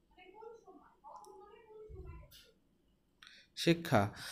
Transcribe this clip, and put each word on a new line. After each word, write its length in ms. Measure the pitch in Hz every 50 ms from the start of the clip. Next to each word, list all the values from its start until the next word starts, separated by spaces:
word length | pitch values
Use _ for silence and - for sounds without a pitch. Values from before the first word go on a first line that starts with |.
| _ _ - 359 370 370 392 427 453 466 466 440 392 381 311 285 - - - _ - 855 - - - 381 392 392 403 415 440 453 440 427 427 427 427 427 440 - - - 349 - - - - - - 466 453 _ _ _ _ _ _ _ _ _ _ _ _ - - - - - - _ -
শিক্ষা, 520 | - - 170 165 170 170 - 135 107 101 95 - - - -